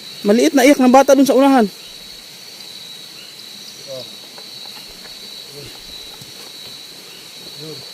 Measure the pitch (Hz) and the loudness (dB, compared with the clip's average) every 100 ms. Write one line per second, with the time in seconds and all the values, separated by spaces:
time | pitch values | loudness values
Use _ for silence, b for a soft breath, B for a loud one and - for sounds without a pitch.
0 | - - 202 233 294 277 262 277 254 262 | -20 -4 2 4 4 6 6 6 8 8
1 | 269 269 269 240 277 269 202 - - - | 8 6 6 6 6 4 2 -2 -20 -20
2 | - - - - - - - - - - | -20 -20 -20 -20 -20 -20 -20 -20 -18 -18
3 | - - - - - - - - 139 127 | -20 -20 -20 -20 -18 -18 -18 -18 -14 -14
4 | 123 - - - - - - - - - | -14 -18 -18 -18 -18 -16 -16 -16 -18 -18
5 | - - - - - 139 127 - - 101 | -18 -18 -16 -16 -16 -16 -16 -16 -16 -16
6 | 98 - - - - - - - - - | -16 -16 -18 -18 -18 -18 -16 -16 -18 -18
7 | - - - - - - 156 151 - | -20 -20 -20 -18 -18 -16 -16 -16 -16